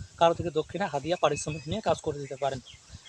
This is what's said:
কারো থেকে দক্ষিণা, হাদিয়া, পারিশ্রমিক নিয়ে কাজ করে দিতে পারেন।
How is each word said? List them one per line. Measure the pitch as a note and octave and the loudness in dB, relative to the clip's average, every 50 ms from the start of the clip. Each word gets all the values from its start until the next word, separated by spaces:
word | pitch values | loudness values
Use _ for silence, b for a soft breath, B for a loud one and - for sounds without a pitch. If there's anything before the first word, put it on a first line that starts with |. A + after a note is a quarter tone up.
| - - - | -12 -6 2
কারো | - E3+ E3+ E3 | 6 6 6 6
থেকে | - E3 F3 | 4 -2 -2
দক্ষিণা, | C#3+ D#3 D3+ - - E3+ G3+ | -2 -2 -2 -2 -2 -4 -4
হাদিয়া, | F3+ C#3+ C#3+ C3 D#3 F3 - | -2 -2 -2 -2 -2 0 4
পারিশ্রমিক | - D3+ D3 C#3+ - D#3+ D3+ D#3+ - | 4 4 4 2 -2 -4 -6 -6 -4
নিয়ে | D3+ F3+ A3 | -4 -4 -2
কাজ | - F#3 D#3 - | 2 0 0 0
করে | - D#3+ C#3+ C#3+ | 0 -4 -4 -4
দিতে | C#3+ C3+ C#3+ | -6 -8 -6
পারেন। | B2+ C#3 C3+ C3 B2+ - - - - - - - - - | -2 -2 -2 -2 -4 -10 -14 -20 -20 -20 -18 -18 -18 -14